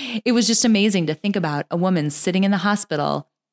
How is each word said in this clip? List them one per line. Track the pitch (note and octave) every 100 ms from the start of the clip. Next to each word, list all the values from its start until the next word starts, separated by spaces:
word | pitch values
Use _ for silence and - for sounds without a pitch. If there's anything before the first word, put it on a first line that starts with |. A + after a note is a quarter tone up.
| C4 A#3
It | B3
was | A#3 G#3
just | A3+
amazing | A#3+ G#3+ G#3+ G3 D#3
to |
think | D#3 G#3 G3
about | D#3+ D3 -
a | F3
woman | F#3 F3+ D3
sitting | - - F#3
in | G3
the | G3+
hospital | G3 G#3 - D3+ D3 D3 - _ _